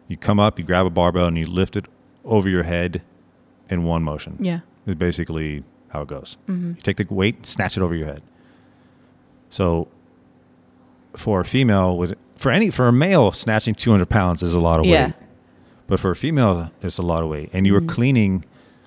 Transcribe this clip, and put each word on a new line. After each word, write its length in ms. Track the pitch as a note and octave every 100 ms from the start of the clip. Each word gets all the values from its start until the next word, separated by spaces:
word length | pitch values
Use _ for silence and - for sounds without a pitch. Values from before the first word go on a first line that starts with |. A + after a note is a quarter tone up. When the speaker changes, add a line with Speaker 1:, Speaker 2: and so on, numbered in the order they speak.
| -
Speaker 1:
you 100 | -
come 220 | - G#2
up, 220 | G#2 -
you 40 |
grab 220 | E2+ F2+ F#2
a 40 |
barbell, 360 | E2+ F2 F2 F2
and 100 | E2
you 100 | D#2+
lift 280 | F2+ F#2+ G#2
it 100 | - _ _ _
over 240 | - A2 F#2+
your 140 | F2+
head 400 | E2 F2 F2 E2+ - _ _ _ _ _ -
in 140 | F2+
one 200 | E2 E2
motion. 320 | D#2+ D2+ - D#2+
Speaker 2:
Yeah. 220 | F3+ E3+ - _ -
Speaker 1:
Is 80 |
basically 720 | E2 F2 F2 E2 D#2+ D#2 D2+ - _ _
how 140 | D2+
it 60 | D2
goes. 280 | C#2 - - -
Speaker 2:
Mm-hmm. 200 | F3+ F3 E3+
Speaker 1:
You 60 |
take 160 | - F#2+
the 140 | G2
weight, 340 | F#2+ G2+ - -
snatch 300 | - F#2+ -
it 60 |
over 140 | F2+ E2+
your 100 | D2+
head. 160 | D2+ - _ _ _ _ _ _ _ _ _ _ _ _
So 380 | - F2+ E2 - _ _ _ _ _ _ _ _ _ _ _ _ -
for 240 | - G2
a 40 |
female, 520 | F2 B2+ B2+ G2 F#2 F2
with, 180 | F2 G#2 _ -
for 160 | C#3
any, 180 | D3+ A3
for 160 | - B2
a 60 |
male, 400 | B2 F3 F#3 G#2
snatching 420 | - A2+ A2 A2
two 160 | G#2+ A#2+
hundred 200 | G2+ F2+
pounds 300 | A2 F2+ E2+
is 120 | F2
a 60 | E2+
lot 180 | E2 E2
of 80 | F2
Speaker 2:
Yeah. 200 | D#3 B2+
Speaker 1:
weight. 80 | - - - _ _ _ _ -
But 100 | F#2+
for 140 | G2
a 40 | F2
female, 540 | C#3 D3+ A2+ F2 D#2+ -
it's 180 | F2+ -
a 40 |
lot 220 | F2 E2
of 40 | E2
weight. 200 | D2+ D2+
And 140 | F#2+ F#2+
you 60 |
Speaker 2:
Mm-hmm. 120 | G2 E2+
Speaker 1:
were 60 |
cleaning, 520 | - B2 C3 G2+ F#2 - _ _ _